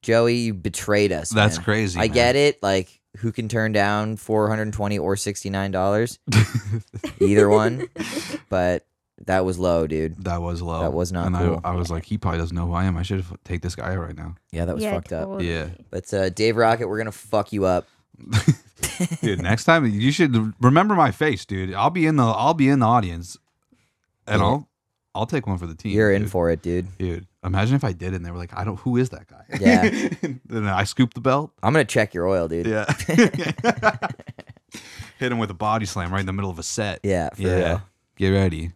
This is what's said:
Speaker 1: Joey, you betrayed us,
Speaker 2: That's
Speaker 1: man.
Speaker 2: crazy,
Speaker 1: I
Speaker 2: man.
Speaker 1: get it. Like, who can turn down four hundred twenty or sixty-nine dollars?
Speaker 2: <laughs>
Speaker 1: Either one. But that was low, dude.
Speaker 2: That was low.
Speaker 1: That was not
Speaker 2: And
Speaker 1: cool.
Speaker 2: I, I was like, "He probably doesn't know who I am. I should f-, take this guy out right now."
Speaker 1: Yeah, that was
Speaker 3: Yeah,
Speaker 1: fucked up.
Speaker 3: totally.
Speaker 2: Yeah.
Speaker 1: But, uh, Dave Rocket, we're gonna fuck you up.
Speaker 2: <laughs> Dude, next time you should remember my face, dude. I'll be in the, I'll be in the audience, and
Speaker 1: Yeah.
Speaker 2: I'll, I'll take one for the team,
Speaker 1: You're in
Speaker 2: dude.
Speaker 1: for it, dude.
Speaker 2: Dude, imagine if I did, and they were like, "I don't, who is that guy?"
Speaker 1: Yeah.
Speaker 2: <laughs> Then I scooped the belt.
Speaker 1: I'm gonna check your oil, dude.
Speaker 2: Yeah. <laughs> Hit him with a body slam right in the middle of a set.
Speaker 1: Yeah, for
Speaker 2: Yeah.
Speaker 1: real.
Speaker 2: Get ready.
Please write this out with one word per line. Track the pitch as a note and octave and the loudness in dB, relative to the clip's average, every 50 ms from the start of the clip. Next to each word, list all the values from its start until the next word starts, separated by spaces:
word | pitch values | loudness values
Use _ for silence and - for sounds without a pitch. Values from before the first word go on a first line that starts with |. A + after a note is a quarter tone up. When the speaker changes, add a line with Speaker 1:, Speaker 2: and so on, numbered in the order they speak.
Speaker 1:
Joey, | - - A2+ A2+ A#2 A#2+ A#2+ | 0 2 2 4 4 2 2
you | A#2+ A#2 A2+ G#2+ | 0 -2 -4 -6
betrayed | F#2 E2 G#2 F2 - - - G#2 G#2 G#2 G2+ | -4 -6 -6 -6 -6 -2 2 2 4 4 4
us, | F2+ D#2 D#2 - | 2 -2 -4 -2
Speaker 2:
That's | A2+ G#2+ G2+ G#2+ E2 | 2 4 4 4 4
Speaker 1:
man. | E2 F2 | 0 -2
Speaker 2:
crazy, | - G#2 G#2+ A2 G2 F2 E2+ | 0 0 0 0 -2 -2 0
Speaker 1:
I | A2 | -2
Speaker 2:
man. | A#2 G#2+ | 2 4
Speaker 1:
get | A#2+ A#2+ A#2+ B2+ | 4 4 4 4
it. | C#3 C#3+ D3 - _ - | 4 4 4 2 _ -2
Like, | G2 F#2+ F#2+ F#2 - _ _ _ _ _ | 0 0 0 -2 -4 _ _ _ _ _
who | G2+ G#2 A#2 | -6 -6 -6
can | G#2+ - A2+ | -4 -4 -6
turn | G#2+ A#2+ A#2 A2 A2 G#2+ | -2 -2 -2 0 0 2
down | G#2+ G2+ G2+ G#2 G#2 G#2+ G#2+ A2 | 2 2 2 2 0 -2 -2 -6
four | G#2 - - A2 G#2+ G#2+ G#2 | -8 -4 0 2 2 2 2
hundred | G#2+ A2 G#2+ G#2+ G#2 | 0 -2 -2 -6 -4
twenty | - G#2 G2+ G#2 | -4 -2 -2 -2
or | G2+ D2 F#2 G2 | -2 0 -2 -2
sixty-nine | G2 - G#2+ G2+ - - G2 G2 G2 G2 G2 | -2 -2 -6 -6 -6 -6 -4 -4 -2 -2 -2
dollars? | F#2+ F#2 F#2 G2 G2+ G#2+ A#2 B2 - _ _ - C3+ G#2+ G#2+ - - A#2 - G2+ | 0 0 2 2 2 2 0 -2 -4 _ _ 2 4 4 4 4 0 -6 -6 -4
Speaker 2:
<laughs> | G#2 A2+ - _ - G#2+ - - - - | -8 -8 -8 _ -16 -12 -12 -12 -2 0
Speaker 1:
Either | - F#2+ G2+ G#2 G#2 G2+ | 2 4 6 6 6 6
one. | G#2 G#2 G#2+ A2+ - C3 - F4+ _ - - - - D4+ E4 - - - - _ | 6 4 4 2 -2 -4 -8 -10 _ -12 -10 -8 -8 -8 -8 -8 -12 -14 -8 _
But | - F#2 F2+ F2+ F2+ - _ _ _ _ _ _ _ - - | 0 0 2 2 0 -2 _ _ _ _ _ _ _ -16 -4
that | - F#2 F#2+ F#2 | -2 0 2 2
was | F#2 F#2 E2+ | 0 0 0
low, | F#2 F2+ E2+ E2+ D#2+ | 2 2 2 2 2
dude. | D2+ D#2 D#2 D#2+ D#2+ D#2+ - G2 | 0 -2 -2 -2 -4 -6 -6 -6
Speaker 2:
That | F#2+ E2+ F2 | -4 -4 -4
was | E2+ E2+ F2 E2 | -4 -4 -6 -6
low. | F2 E2+ E2 E2 | -4 -6 -4 -2
Speaker 1:
That | E2+ D#2+ C2+ | -2 -2 -2
was | E2 F2+ F2 | -2 -2 -2
not | F#2 F2 E2+ | -2 -2 -2
Speaker 2:
And | F#2 F2+ | 0 0
Speaker 1:
cool. | F2+ F2 - E2 E2 E2+ | 0 0 0 0 -2 -4
Speaker 2:
I, | F2+ | -4
I | F2+ | -4
was | F2+ F2 E2 | -4 -4 -4
like, | E2+ E2 E2 | -4 -6 -6
"He | - G#2+ | -6 -8
probably | F#2+ - F2 E2 E2+ | -4 -2 -2 -2 -2
doesn't | E2 D#2+ E2+ | -4 -4 -4
know | E2+ E2+ | -4 -4
who | E2+ | -2
I | E2+ E2+ F#2 | -2 0 0
am. | F#2+ F2+ | 0 0
I | E2 | -2
should | F2+ F#2 G#2 F#2+ | -2 -4 -4 -4
f-, | F2+ F2 E2+ - _ | -4 -8 -12 -18 _
take | - F#2 E2+ | -8 -8 -6
this | - F2 F2 | -6 -6 -8
guy | - - - | -6 -6 -6
out | G2 F#2 | -6 -6
right | E2 D#2+ D#2+ | -6 -8 -10
now." | D2+ D#2 E2 E2 - _ _ - | -12 -12 -12 -14 -16 _ _ -6
Speaker 1:
Yeah, | E2 E2+ | -4 -4
that | E2+ D#2+ | -4 -2
was | - A3 | -4 -4
Speaker 3:
Yeah, | G#3+ - | -4 -4
Speaker 1:
fucked | E2+ - - | -6 -6 -6
up. | F2+ D#2+ - | -6 -6 -6
Speaker 3:
totally. | - - - F2 E2+ | -6 -6 -6 -4 -4
Speaker 2:
Yeah. | E2 E2 D2+ E2 F2 - - _ | -4 -4 -6 -8 -12 -16 -18 _
Speaker 1:
But, | - F2+ - - - | -12 -12 -8 -4 -2
uh, | G2 F#2+ F#2 | -2 -2 -2
Dave | F2 - G#2+ A2+ A2+ | -2 0 0 0 2
Rocket, | A2+ A#2 A2+ A2+ A#2 A#2+ | 4 4 4 4 2 0
we're | F#2 G#2 G#2+ | -4 -2 -4
gonna | A2 A2 | -4 -6
fuck | G2+ - - - - G#2+ G2+ - | -8 -12 -10 -2 -2 -2 -2 -2
you | - G#2 F#2+ | -2 0 2
up. | F#2 F2+ F2+ - _ _ _ _ _ _ | 2 2 2 0 _ _ _ _ _ _
Speaker 2:
<laughs> | - - - A#2 G#2+ - - - - _ _ _ _ - - - - F3+ E3+ E3+ - | -20 -10 0 0 2 4 4 2 2 _ _ _ _ -8 -8 -4 -4 -4 -4 -4 -2
Dude, | - A2+ G2 F2 | -2 -2 -2 0
next | E2+ F2+ G#2+ A2+ - | 0 0 0 2 4
time | - E3 E3 C#3+ | 4 4 4 4
you | A#2 G#2 G#2 A2 C3+ C#3+ | 2 0 2 2 0 4
should | - F3 D3 B2 A2+ A2 A2 G#2 _ A#2 | 4 2 4 4 2 0 0 -4 _ 4
remember | B2 C#3 E3 F#3+ G#3+ G#3 | 6 6 6 4 4 4
my | F3+ D#3 B2+ | 4 4 2
face, | - - D3+ D#3 B2 F#2 - | 2 0 0 0 0 -2 -4
dude. | _ G2+ F#2+ F#2+ F#2 F2+ | _ -6 -6 -6 -4 -2
I'll | G2 A2 C#3+ | 0 0 0
be | E3+ F#3 D#3 | 2 2 2
in | D#3 D#3 | 2 4
the, | D3 B2 | 4 4
I'll | A2+ A2 G2+ A#2 C#3+ E3 | 2 2 2 2 0 2
be | C#3+ C3+ C3 | 4 4 4
in | C#3 C#3 | 4 4
the | A#2+ | 4
audience, | A2 A#2+ B2 G#2 F2+ E2+ E2+ E2+ - - - _ _ _ _ _ _ _ _ _ _ _ _ _ _ _ _ _ | 4 4 4 2 0 -6 -8 -10 -14 -16 -20 _ _ _ _ _ _ _ _ _ _ _ _ _ _ _ _ _
and | - - - | 0 2 2
Speaker 1:
Yeah. | G2 | 4
Speaker 2:
I'll, | G2+ B2 D3 D3 _ _ _ _ _ _ _ _ _ _ | 4 2 0 -2 _ _ _ _ _ _ _ _ _ _
I'll | F#2 G#2+ | -6 -4
take | - - C#3+ A2 | -2 -2 -4 -2
one | G#2 F#2+ | -2 -4
for | F2 F2 | -4 -4
the | E2 D#2+ | -10 -12
team, | D#2+ - G#2+ | -8 -6 -2
Speaker 1:
You're | F#2+ G#2 A2 G#2+ G2 | 2 4 6 6 4
in | G2 | 4
Speaker 2:
dude. | G#2+ G2+ | 2 0
Speaker 1:
for | F#2+ F#2 E2+ E2+ | 0 0 2 2
it, | E2 D#2 | 0 0
dude. | - F2 F2 F2+ F2+ F#2+ F#2+ | -2 -2 -2 -2 -4 -6 -8
Speaker 2:
Dude, | - F#2+ F2+ E2+ F2 F#2 _ _ _ - | -6 -6 -6 -6 -6 -10 _ _ _ -6
imagine | F#2 F#2 F#2+ G2+ A2+ C3+ | -2 0 0 2 2 2
if | C#3 C3 | 2 0
I | A2+ | -2
did, | F#2 E2+ F2+ F#2 F#2+ | -4 -4 -6 -6 -6
and | F2+ E2+ | -6 -8
they | E2+ | -8
were | E2+ | -10
like, | F2 F2+ E2+ - | -10 -12 -10 -8
"I | F2+ F#2 | -6 -6
don't, | G#2+ G2 - | -6 -6 -4
who | - B2 A#2+ | -4 0 0
is | A#2+ C3 B2 | 2 0 0
that | - D2 - | -4 -14 -20
guy?" | _ - - - _ - - | _ -20 -20 -16 _ -6 2
Speaker 1:
Yeah. | - A#3 B3 G3+ - G#3+ - B3 G#3 - F3 - - D#3 B2+ B2 | 4 6 6 6 4 2 2 0 -2 -4 -4 -4 -6 -8 -8 -10
Speaker 2:
<laughs> | _ | _
Then | - - A2+ G#2+ | -8 -4 -2 0
I | G2+ F#2+ F#2 G2+ | 0 2 0 0
scooped | - - - B2+ A#2+ _ | -2 2 2 2 2 _
the | A#2+ | -2
belt. | A#2 C3 B2+ C#3+ D3+ - _ _ | 0 0 0 0 -2 -6 _ _
Speaker 1:
I'm | - G#2+ C#3 | -2 0 2
gonna | D#3+ C#3 | 2 2
check | - - C3 G#2+ G#2 - | 2 2 0 0 0 0
your | F2+ E2+ | -2 0
oil, | F#2 G2 F#2 E2+ | 2 2 0 0
dude. | D#2+ D#2+ E2+ E2+ | -2 -2 -4 -2
Speaker 2:
Yeah. | A2+ A2 G#2+ G#2 - D3 - - | -2 -2 -2 -2 -2 -4 -4 -4
<laughs> | - D#3+ E3 A#3+ - - - E3 D3+ D#3 - - A#3 A#3 - - G#3+ G#3+ - - F3+ - - - - - - - - - _ _ _ - - - - - - - - - | 0 4 4 4 4 2 -2 -6 -6 -6 -2 -2 -2 -2 2 0 -2 -2 0 -8 -8 -8 -10 -16 -20 -18 -20 -20 -20 -20 _ _ _ -20 -20 -20 -20 -16 -16 -16 -18 -10
Hit | _ C3 B2 | _ -4 -2
him | B2 | -2
with | A#2 A2+ G2+ | -2 -2 -4
a | G2 | -4
body | E2+ G#2+ G#2+ G#2+ A2+ A2 | -4 -2 0 0 0 -2
slam | F2+ - G2 F2 F2 F#2 | -4 -4 -6 -4 -2 -2
right | G2 | -2
in | G2 | -2
the | F#2+ F#2+ | -2 -4
middle | G2 G2 F#2+ | -4 -4 -4
of | F2 D#2+ | -6 -8
a | D#2 | -8
set. | - - - G#2+ G2+ F2+ - - | -8 -4 -4 -4 -4 -4 -4 -2
Speaker 1:
Yeah, | G2+ F#2+ F2 E2 - - | 0 0 0 0 -4 -6
for | G2+ | -4
Speaker 2:
Yeah. | G2 F#2+ F#2 F#2 F2+ | -2 0 0 2 2
Speaker 1:
real. | E2 E2+ G2 - _ _ _ _ _ _ | 0 0 -2 -4 _ _ _ _ _ _
Speaker 2:
Get | _ G2 F#2+ | _ 0 2
ready. | F#2+ G2 G2 F#2 E2 D#2+ D#2 F2 - | 4 4 2 2 0 -2 -8 -8 -10